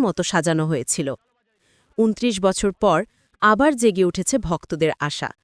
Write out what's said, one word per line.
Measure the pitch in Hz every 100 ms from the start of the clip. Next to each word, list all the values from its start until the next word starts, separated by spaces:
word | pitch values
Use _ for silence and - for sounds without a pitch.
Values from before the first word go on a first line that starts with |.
| 233
মতো | 170 175
সাজানো | 180 160 160 156
হয়েছিল। | 151 123 - 139 120 _ _ _ _ _ _ _ -
ঊনত্রিশ | 226 208 240 190 190
বছর | 190 202 -
পর | 208 160 214 _ _ _
আবার | 208 214 294 262
জেগে | 233 185 180
উঠেছে | 185 185 269 165
ভক্তদের | 165 - 156 156 - 147
আশা। | - 139 -